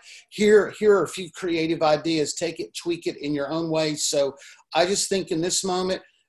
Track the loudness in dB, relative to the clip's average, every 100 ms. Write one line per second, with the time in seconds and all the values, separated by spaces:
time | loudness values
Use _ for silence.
0 | -12 -20 _ 0 6 6 6 2 4 6
1 | 4 -4 -12 -8 -4 -2 0 2 2 2
2 | 0 0 -2 -4 -6 -6 -10 -8 -6 -6
3 | -6 -6 -4 -4 -4 -4 -2 -2 -2 -2
4 | -2 0 -2 -4 -16 -20 _ 0 2 0
5 | -2 -4 -2 -4 -2 -2 -2 -2 -2 -4
6 | -10 _